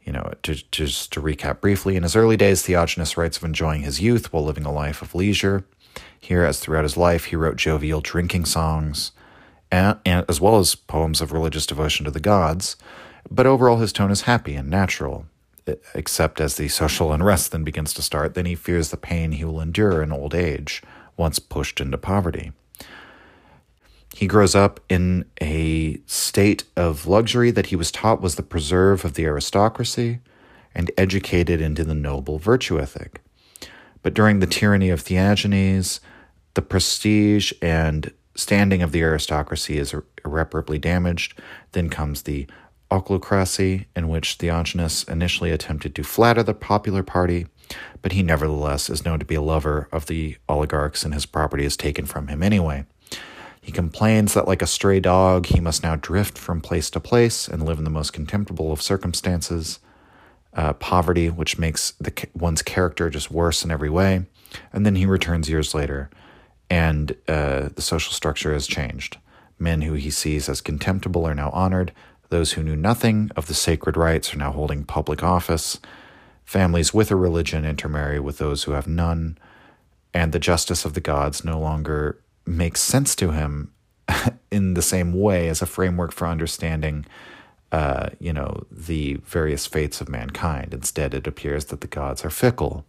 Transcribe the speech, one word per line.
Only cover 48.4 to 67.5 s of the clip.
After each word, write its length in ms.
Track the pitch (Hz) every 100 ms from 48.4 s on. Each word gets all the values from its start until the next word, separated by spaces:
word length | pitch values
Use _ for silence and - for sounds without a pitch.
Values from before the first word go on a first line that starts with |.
| 78 76 73 71 -
is 160 | 80 85
known 140 | 80
to 60 | 73
be 100 | 80
a 60 |
lover 460 | 76 78 76 76 73
of 140 | 82 78
the 280 | 80 78 - -
oligarchs, 560 | 73 76 76 73 - -
and 80 |
his 120 | 73 -
property 380 | 80 76 71
is 140 | 71 -
taken 280 | 76 71 73
from 220 | 78 71
him 160 | 71
anyway. 400 | 92 104 82 71 71 _ _ - - - - -
He 80 | -
complains 640 | - 85 - 110 110 104
that, 140 | 104 -
like 160 | 95
a 40 | 85
stray 320 | - 101 98
dog, 460 | 92 90 95 92 87
he 140 | 82
must 240 | 85 80
now 120 | 82 80
drift 400 | - 87 101 -
from 260 | - 87
place 280 | - 85 78
to 100 | -
place 480 | - 120 117 - -
and 160 | 82
live 140 | 80 80
in 60 |
the 80 | 78
most 200 | 78 73
contemptible 600 | - 76 104 104 85 80
of 100 | 78
circumstances, 960 | - 98 92 85 98 87 - 85 78 - _ _ _ _ - _ _
uh, 200 | - 78
poverty, 560 | 73 - 90 85 85 82
which 300 | 82 80 -
makes 320 | 82 76 - -
the 80 | -
ca-, 200 | - - -
one's 280 | 85 80
character 480 | - - 90 - 85
just 180 | 73 -
worse 340 | 78 85 80
in 60 | 85
every 200 | 78 76
way. 360 | 82 98 95 92 _ - - -
And 100 | -
then 120 | 104 95
he 100 | 95
returns 420 | 95 - 85 78
years 280 | 80 76 78
later, 340 | 71 69 69 _ - - _ _ _
and, 400 | 87 82 78 76 - -
uh, 420 | 78 73